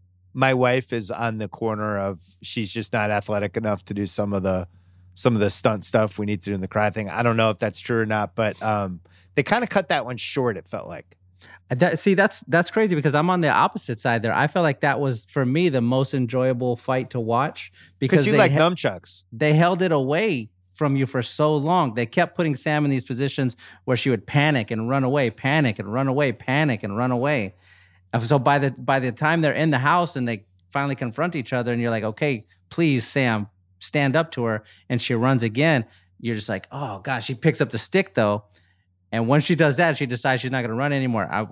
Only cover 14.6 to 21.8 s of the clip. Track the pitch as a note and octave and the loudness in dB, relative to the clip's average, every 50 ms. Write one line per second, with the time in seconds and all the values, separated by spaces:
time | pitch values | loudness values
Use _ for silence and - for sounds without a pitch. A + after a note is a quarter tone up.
14.6 | E3+ D3+ C3+ - - C#3+ C3 A#2+ C#3+ C3+ A#2+ A2+ - - - D3 C3 B2 C3+ E3 | 0 0 0 0 0 0 0 0 -2 -2 -4 -4 -8 -6 -4 -2 0 0 2 2
15.6 | F3+ F3 C3+ B2+ A#2 A#2+ C3 C3 C3+ - - C3+ B2 A2+ B2+ B2+ B2+ C3 B2+ A#2+ | 2 2 2 0 0 2 2 0 0 0 -2 -2 -2 -2 0 0 0 0 0 0
16.6 | B2+ B2 A#2+ - - - C3 C3 C3 - - B2 A2+ A2 A#2 A#2+ C#3 D#3 - - | -2 -2 -4 -4 -2 -2 -2 -2 -2 -4 -6 -6 -2 0 0 0 0 -2 -4 -10
17.6 | - - _ - - - _ - C3+ C3 F#3+ D#3 C#3 G#2+ - G#3+ G3+ E3 C#3 D#3 | -16 -18 _ -20 -20 -20 _ -4 0 2 4 4 4 4 4 6 6 6 6 4
18.6 | D#3 F3 F3+ - - B2 F#2+ F2 - - - - - _ - A2+ D3+ D3+ D3+ D#3 | 4 2 2 0 -2 -4 -4 -6 -10 -14 -16 -18 -18 _ -4 0 2 4 6 6
19.6 | E3+ F3 F#3+ E3+ F#3 F3+ D#3+ C#3+ C3 C3 D3 E3+ A3 A3 E3 B2 G#2+ G#2+ _ _ | 6 4 4 2 0 2 2 2 2 0 0 0 0 0 -2 -2 -4 -8 _ _
20.6 | _ _ _ - D#3 C#3 C#3 C3+ C3 B2 - B2+ A2+ - - - D3+ D3+ D#3 D3 | _ _ _ -2 0 2 2 2 0 0 -2 -4 -4 -4 -2 0 2 2 2 2
21.6 | C#3 D#3+ F3+ F#3 | 0 2 2 2